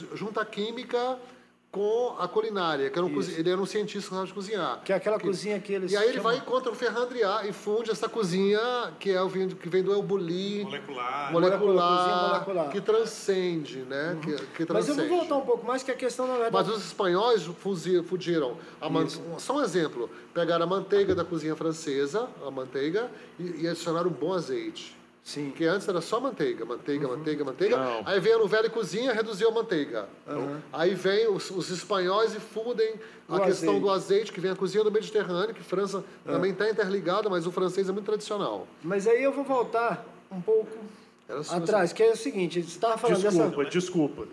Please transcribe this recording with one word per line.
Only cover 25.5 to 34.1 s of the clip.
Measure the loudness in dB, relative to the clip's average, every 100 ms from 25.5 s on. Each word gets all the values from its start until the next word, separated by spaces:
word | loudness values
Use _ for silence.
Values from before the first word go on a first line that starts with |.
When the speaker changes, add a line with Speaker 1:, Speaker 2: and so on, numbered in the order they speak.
Speaker 1:
Porque | 0 2
antes | 2 0
era | -2
só | 0 -2
manteiga, | -2 0 -2 -2
manteiga, | -6 -6 -2 -2 -2
Speaker 2:
Uhum. | -4
Speaker 1:
manteiga, | -4 -2
manteiga. | -4 0 0 2
Speaker 4:
Não. | 0 -2 0
Speaker 1:
Aí | 2
veio | 4 4
a |
Nouvelle | 6 4 2
Cuisine, | 0 -2 -2 0
reduziu | 0 -2 2 2
a |
manteiga. | 2 0 0 0 -4 -8 -14 -10
Speaker 2:
Aham. | -6 -4 -6 -8
Speaker 1:
Aí | 0 0
vem | 2 2 2 2
os, | 0 -2
os | -6 -4
espanhóis | -6 -2 0 2 2 2
e | -2
fundem | -8 -8 -4 0 0 -2 -14 -18 -4
a | 2
Speaker 2:
O |
Speaker 1:
questão | 2 2 2
Speaker 2:
azeite. | 2
Speaker 1:
do | 4
azeite, | 2 2